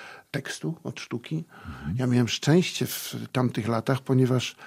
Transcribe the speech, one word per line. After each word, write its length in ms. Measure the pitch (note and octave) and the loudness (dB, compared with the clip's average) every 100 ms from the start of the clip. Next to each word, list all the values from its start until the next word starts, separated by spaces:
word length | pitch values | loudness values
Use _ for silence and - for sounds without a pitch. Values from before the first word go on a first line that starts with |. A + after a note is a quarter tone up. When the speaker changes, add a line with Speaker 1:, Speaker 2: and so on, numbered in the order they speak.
| - - _ | -18 -20 _
Speaker 1:
tekstu, 440 | C#3+ - - D#3 D#3+ | -10 -8 -8 -8 -8
od 160 | - - | -10 -10
sztuki. 440 | - A#2+ - D#3+ E3 - - | -10 -10 -6 -8 -8 -16 -14
Speaker 2:
Mhm. 300 | D2 D2 A2 | -10 -6 -2
Speaker 1:
Ja 80 | B2+ | 2
miałem 220 | B2 A#2 | 4 2
szczęście 580 | - - E3 - - B2 | 2 6 6 4 -2 -4
w 280 | - - A#2+ A2+ | -4 -8 -10 -4
tamtych 360 | C3 B2 - A2+ | 0 0 0 0
latach, 320 | A2+ A2 C3 | 0 0 -2
ponieważ 560 | - C3 B2+ B2+ - - | 2 4 4 4 0 -10